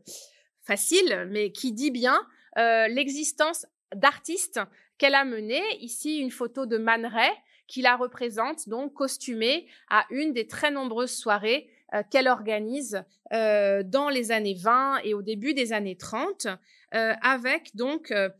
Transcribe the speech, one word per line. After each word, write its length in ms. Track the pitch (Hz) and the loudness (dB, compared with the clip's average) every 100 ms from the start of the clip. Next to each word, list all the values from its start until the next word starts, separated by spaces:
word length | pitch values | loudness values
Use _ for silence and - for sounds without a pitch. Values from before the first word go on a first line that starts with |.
| - - - _ _ _ | -14 -18 -20 _ _ _
facile, 640 | - 202 - 349 370 185 180 | -4 -2 4 4 4 0 -2
mais 200 | 208 208 | -2 -2
qui 220 | - 262 | -2 -6
dit 180 | 214 294 | -2 -2
bien, 340 | 240 247 311 - _ _ - | 2 4 4 0 _ _ 2
euh, 300 | 233 226 220 | 4 4 4
l'existence 800 | 247 277 277 294 - 311 330 - _ _ | 0 -2 -2 -6 0 0 0 -10 _ _
d'artistes 680 | 208 277 - - 370 - 233 196 _ _ _ | 4 4 4 -6 -6 -4 -6 -6 _ _ _
qu'elle 180 | 277 277 | 2 4
a 100 | 269 | 0
menée. 380 | 220 214 269 427 - | -4 -4 -2 -2 -6
Ici, 380 | 233 - 302 302 | -10 -8 -4 -4
une 120 | 262 | -4
photo 340 | - 233 269 247 | -6 -8 -6 -4
de 120 | 226 | 0
Man 280 | 226 226 220 | 2 2 0
Ray, 260 | 226 269 427 _ _ _ | 2 2 0 _ _ _
qui 140 | 262 | 2
la 160 | 247 247 | 4 4
représente 720 | 247 - 240 214 247 320 208 | 0 -4 -6 -2 -4 -4 -6
donc 240 | 233 277 | -6 -6
costumée 760 | 285 269 - - 226 226 311 - - _ | -4 -4 -4 -6 0 0 0 -4 -20 _
à 160 | 208 - | 0 2
une 200 | 262 311 | -2 -2
des 160 | 240 214 | -2 -6
très 240 | - 302 | -2 -2
nombreuses 460 | 277 262 226 247 - | -2 -4 -2 -4 -4
soirées, 520 | 226 208 214 277 - _ - | 0 0 2 0 -2 _ -6
euh, 100 | 208 208 | -6 2
qu'elle 200 | 269 262 | 2 4
organise, 720 | 240 214 214 214 277 247 196 185 _ - | 2 0 -2 -2 -6 -6 -8 -10 _ -4
euh, 500 | 226 214 208 202 196 | 0 2 4 4 2
dans 240 | 190 262 285 | 0 0 0
les 240 | 262 226 | 0 0
années 260 | 226 208 185 | 0 -2 0
vingt 420 | 202 247 269 269 | 4 4 4 0
et 100 | 214 | -2
au 80 | 208 | -4
début 320 | 196 214 254 | -4 -4 -2
des 200 | 277 226 | 0 0
années 240 | 220 196 180 | -2 -4 -8
trente, 500 | - 226 339 392 226 185 _ _ _ | -8 -4 -4 -4 -8 -8 _ _ _
euh, 200 | 226 220 220 | -2 0 0
avec 540 | 247 262 247 311 - 208 | 0 0 0 -4 -4 -6
donc, 360 | 247 311 - | -4 -4 -2
euh, 180 | 208 190 | -2 -2